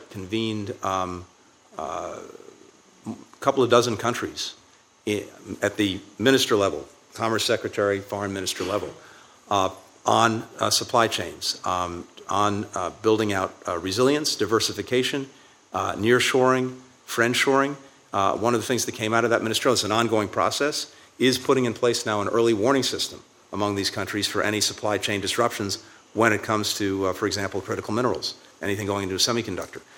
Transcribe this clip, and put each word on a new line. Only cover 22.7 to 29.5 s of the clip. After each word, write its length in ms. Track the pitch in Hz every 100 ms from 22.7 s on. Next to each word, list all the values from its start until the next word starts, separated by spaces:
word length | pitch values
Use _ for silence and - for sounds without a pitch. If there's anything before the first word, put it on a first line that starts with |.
| 135
system 380 | - - - - - _ -
among 240 | 95 104 101
these 140 | 92
countries 380 | 107 95 104 98
for 140 | 101
any 200 | 104 107
supply 360 | - - 107 101
chain 220 | - 101
disruptions 640 | 95 - 117 - 98 - - - -
when 180 | 104 113
it 100 | 104
comes 340 | - 107 101 -
to, 320 | 101 95 95
uh, 60 |
for 140 | 90 104
example, 320 | 101 95 98
critical 340 | - 101 -
minerals, 420 | 107 123 90 - - - -
anything 260 | 92 98 101
going 160 | 101
into 120 | 95 92
a 20 |
semiconductor. 640 | 127 117 104